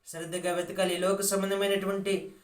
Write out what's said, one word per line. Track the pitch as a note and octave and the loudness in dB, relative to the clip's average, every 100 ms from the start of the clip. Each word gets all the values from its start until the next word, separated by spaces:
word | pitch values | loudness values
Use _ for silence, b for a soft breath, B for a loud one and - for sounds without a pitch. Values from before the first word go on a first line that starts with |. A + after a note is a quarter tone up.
| - | -14
శ్రద్ధగా | E3 D#3+ F3+ F3+ F3 | -10 -6 -2 -2 0
వెతకాలి. | F3 F#3 F#3 F3 | -2 0 0 2
ఈ | |
లోక | F#3 G3 | 2 2
సంబంధమైనటువంటి | G3 G3 G3 G3 G3+ G3 F#3+ G3 F#3+ G3 - B | 2 2 2 2 2 2 0 -2 0 -2 -2 B